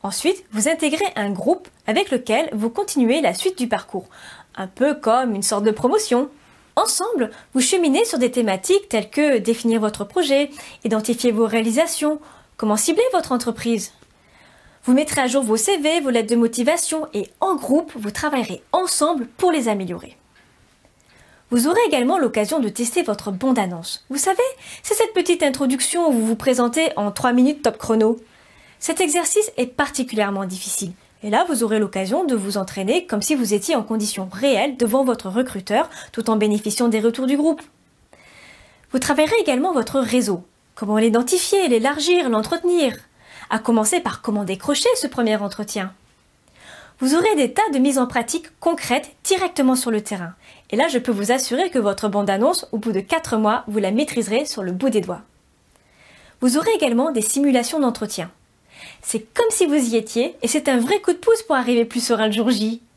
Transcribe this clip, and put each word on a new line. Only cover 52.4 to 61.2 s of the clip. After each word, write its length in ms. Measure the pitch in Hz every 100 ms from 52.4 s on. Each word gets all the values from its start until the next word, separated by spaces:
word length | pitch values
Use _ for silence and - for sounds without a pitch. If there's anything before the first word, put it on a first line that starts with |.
| 262 359 -
au 60 | 226
bout 160 | 220
de 80 | 196
quatre 340 | 196 330 320 220
mois, 300 | 214 233 -
vous 120 | 208
la 120 | 202
maîtriserez 540 | 220 294 240 196 226 294
sur 180 | -
le 80 | 185
bout 180 | 185 262
des 120 | 214
doigts. 180 | 180 175 - _ _ _ _ _ _ _ - - - _
Vous 180 | 254 269
aurez 140 | 440
également 400 | 440 277 233 311
des 100 | 240
simulations 600 | 214 277 285 254 240 320
d'entretien. 500 | 262 233 208 - 175 _ _ _ _ - - -
C'est 180 | - 220 220
comme 160 | - 453
si 160 | - 349
vous 100 | 294
y 220 | 240 226
étiez 400 | 220 226 254 -
et 60 | 240
c'est 220 | 302 294
un 80 | 254
vrai 240 | 240 403
coup 100 | 381
de 60 |
pouce 260 | 349